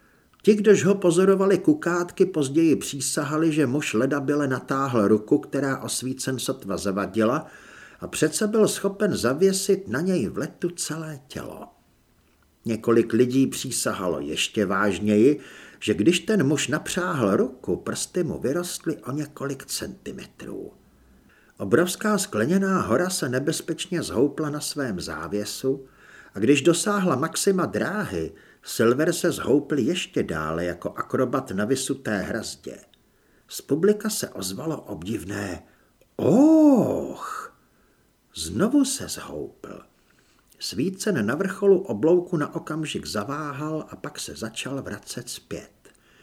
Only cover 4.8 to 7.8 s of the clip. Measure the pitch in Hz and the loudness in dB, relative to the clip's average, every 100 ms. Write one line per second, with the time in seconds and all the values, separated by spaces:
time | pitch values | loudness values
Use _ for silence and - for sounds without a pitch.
4.8 | 139 123 101 107 - 147 - 139 135 135 | 2 4 6 4 4 2 2 -2 -2 -2
5.8 | - - 123 131 - 131 - 127 95 90 | -4 -6 -6 -6 -4 -4 -4 -6 -6 -4
6.8 | 98 95 95 110 110 143 - - - - | -2 -2 -2 2 2 2 -4 -16 -20 -20